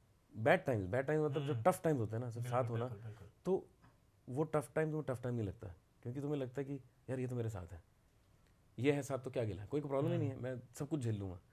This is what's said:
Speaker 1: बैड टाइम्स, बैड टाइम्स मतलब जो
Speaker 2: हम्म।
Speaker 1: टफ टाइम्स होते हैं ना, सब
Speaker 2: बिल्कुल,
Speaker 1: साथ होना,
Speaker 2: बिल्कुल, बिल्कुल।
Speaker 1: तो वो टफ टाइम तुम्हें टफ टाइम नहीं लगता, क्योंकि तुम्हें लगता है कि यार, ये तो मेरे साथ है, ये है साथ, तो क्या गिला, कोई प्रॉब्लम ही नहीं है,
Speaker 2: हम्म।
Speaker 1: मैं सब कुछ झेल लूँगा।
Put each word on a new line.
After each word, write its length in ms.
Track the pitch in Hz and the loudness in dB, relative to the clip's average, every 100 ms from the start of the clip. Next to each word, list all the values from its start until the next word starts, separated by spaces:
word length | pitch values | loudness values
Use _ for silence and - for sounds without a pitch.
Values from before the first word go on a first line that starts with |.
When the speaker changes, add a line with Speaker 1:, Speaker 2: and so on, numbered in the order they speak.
| _ _ _ 107 | _ _ _ 2
Speaker 1:
बैड 280 | 127 180 - | 6 6 4
टाइम्स, 220 | 110 90 | 0 2
बैड 180 | 120 139 | 0 2
टाइम्स 260 | 156 151 | 2 4
मतलब 120 | 151 | 0
जो 100 | 139 | 0
Speaker 2:
हम्म। 100 | 120 | 4
Speaker 1:
टफ 180 | 143 - | 4 4
टाइम्स 160 | 165 139 | 2 2
होते 160 | 107 113 | 2 -2
हैं 80 | |
ना, 60 | 123 | -4
सब 120 | 117 | -4
Speaker 2:
बिल्कुल, 220 | 120 123 | 0 0
Speaker 1:
साथ 60 | 120 | 2
होना, 160 | 117 123 | 0 -2
Speaker 2:
बिल्कुल, 220 | 101 110 | -6 -12
बिल्कुल। 200 | - - - 185 | -14 -18 -8 0
Speaker 1:
तो 240 | 190 - - - - _ _ - | 0 -2 -20 -20 -20 _ _ -6
वो 140 | 127 | -2
टफ 280 | 156 156 - - | 0 0 0 0
टाइम 160 | 156 | 0
तुम्हें 240 | 151 143 120 | 0 -2 -2
टफ 80 | |
टाइम 120 | 127 120 | -2 0
नहीं 120 | 98 | -2
लगता, 200 | - 95 - _ _ | -4 -12 -14 _ _
क्योंकि 180 | 120 135 | -8 -4
तुम्हें 180 | 143 147 | -2 -2
लगता 220 | 127 135 | -2 -4
है 40 | 135 | -4
कि 100 | 139 - _ - | -6 -10 _ -6
यार, 100 | 127 | -4
ये 80 | 127 | -2
तो 80 | 123 | -2
मेरे 140 | 113 | -2
साथ 240 | 104 87 | -4 -10
है, 100 | 82 - _ _ _ _ - - _ - - | -14 -16 _ _ _ _ -20 -20 _ -18 0
ये 120 | 135 | 2
है 120 | 143 | 2
साथ, 160 | 131 131 | 0 -4
तो 120 | 131 | -2
क्या 120 | 127 | -2
गिला, 220 | 110 90 104 | 0 -2 -2
कोई 160 | 147 | -2
प्रॉब्लम 300 | 143 139 156 | 0 0 2
ही 60 | - | 2
नहीं 100 | - | 0
है, 60 | |
Speaker 2:
हम्म। 100 | - | -2
Speaker 1:
मैं 180 | 127 123 - - | -6 -6 -10 -8
सब 100 | 143 | -4
कुछ 100 | 156 | 0
झेल 160 | 117 104 | 0 0
लूँगा। 240 | 98 87 _ | -2 -8 _